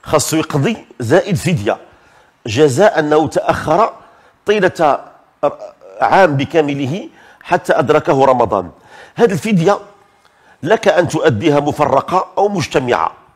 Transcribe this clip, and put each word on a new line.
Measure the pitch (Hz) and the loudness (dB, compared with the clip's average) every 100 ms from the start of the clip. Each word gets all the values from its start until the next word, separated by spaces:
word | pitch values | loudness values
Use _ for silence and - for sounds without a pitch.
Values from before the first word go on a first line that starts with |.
خاصو | - 151 - 160 | 0 -2 0 -4
يقضي | - 147 165 220 - - | -2 -2 -2 -4 -12 -12
زائد | 113 170 - 170 | 0 2 2 -4
فدية، | 165 147 104 101 - _ _ _ _ _ 117 | -2 -2 -2 -4 -8 _ _ _ _ _ -6
جزاء | 104 151 127 208 156 | 2 2 4 2 2
أنه | 151 151 151 | 0 0 0
تأخر | 175 - - - 165 233 - - _ _ _ - | -2 -4 -4 -2 0 0 -4 -20 _ _ _ -4
طيلة | 214 180 - 156 131 - _ _ _ 143 - 104 _ 92 98 | 0 0 0 0 0 -6 _ _ _ -4 -4 -20 _ -20 -4
عام | 117 165 180 135 | 2 4 2 0
بكامله | 139 165 143 139 131 185 320 _ - _ | -2 -2 -2 -4 -6 -8 -10 _ -20 _
حتى | - 175 - | -4 -4 2
أدركه | 170 151 151 - 139 135 | 0 2 0 2 2 4
رمضان. | 127 113 101 90 - _ - - - | 2 0 -2 -6 -16 _ -20 -18 -2
هذه | 226 | 0
الفدية | 185 220 190 165 202 - _ _ _ _ _ _ _ | 0 -2 0 2 -2 -6 _ _ _ _ _ _ _
لك | 147 220 202 | -2 0 2
أن | 170 160 | 0 0
تؤديها | 156 147 104 165 143 | 0 0 2 2 2
مفرقة | 147 - 147 135 - 175 - - | 0 -2 0 0 0 -4 -2 -2
أو | 202 | -2
مجتمعة | 196 127 156 127 98 80 - _ | -2 -2 -4 0 -2 -2 -6 _